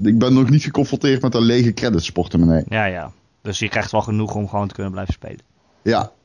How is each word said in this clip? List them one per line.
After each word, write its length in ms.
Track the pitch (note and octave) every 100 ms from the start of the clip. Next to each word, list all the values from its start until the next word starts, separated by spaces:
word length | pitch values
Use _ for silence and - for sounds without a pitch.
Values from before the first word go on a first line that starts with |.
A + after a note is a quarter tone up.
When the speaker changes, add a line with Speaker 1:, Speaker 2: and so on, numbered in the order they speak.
Speaker 1:
ik 160 | - A2+
ben 160 | B2+
nog 160 | C3 C3
niet 120 | D3
geconfronteerd 600 | D3 C#3+ C#3+ C#3 D3 C3
met 120 | C3
een 80 | A#2
lege 300 | A#2 A#2+ A#2+
credits 380 | G#2+ B2 F#2+ -
portemonnee. 520 | - F2 F2 E2+ E2 -
Speaker 2:
Ja, 160 | A2
ja. 260 | G2+ F2+ D2+ - _ _
Dus 160 | G#2+ G2
je 100 | G#2+
krijgt 220 | A2+ G#2
wel 100 | A2
genoeg 320 | G#2+ G#2+ G#2+
om 140 | G#2 G2+
gewoon 200 | G#2 G2+
te 60 |
kunnen 180 | - G2
blijven 220 | F#2+ F#2+
spelen. 260 | - - F#2+ _ _ _ _
Speaker 1:
Ja. 280 | - A2+ G#2+ -